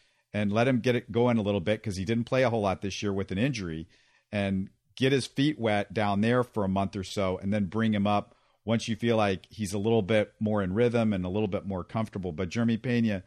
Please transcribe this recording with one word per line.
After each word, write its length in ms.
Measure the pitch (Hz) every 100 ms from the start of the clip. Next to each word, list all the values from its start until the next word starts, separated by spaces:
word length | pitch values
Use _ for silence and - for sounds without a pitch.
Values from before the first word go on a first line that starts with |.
| _ _ _
and 180 | 104 104
let 160 | 104 123
him 120 | 127
get 160 | 123 120
it 160 | -
going 260 | 117 123 113
a 60 |
little 180 | 101 101
bit 220 | 87 110
'cause 140 | 110 92
he 60 |
didn't 200 | 92 117
play 180 | 113 131
a 80 | 127
whole 120 | 113
lot 200 | 101 90
this 220 | 101 -
year 100 | 101
with 180 | 98 95
an 60 | 95
injury, 500 | 135 117 90 80 80 _ _ _ -
and 380 | 104 98 95 98 _ _ -
get 160 | 131
his 160 | 139 -
feet 320 | - 147 -
wet 340 | 110 104 98
down 280 | 113 104 101
there 220 | 110 123
for 220 | 120 107 95
a 20 |
month 280 | 95 98 104
or 80 |
so, 340 | 90 - 95 92
and 160 | 98
then 120 | 104 92
bring 280 | 107 110
him 140 | 104 101
up 280 | 104 - _ _ _ 104
once 220 | 113 -
you 80 | 107
feel 220 | 117 110
like 280 | 101 92 -
he's 220 | - 98
a 60 | 101
little 220 | 107 113
bit 320 | 92 110 101 -
more 240 | 107 107
in 100 | 92
rhythm 400 | 101 120 117 110
and 120 | 95 90
a 40 |
little 180 | 101 107
bit 180 | 95 98
more 180 | 95
comfortable. 480 | - 113 107 104 90
But 180 | 78 92
Jeremy 280 | 120 117 110
Pena, 460 | 131 120 113 98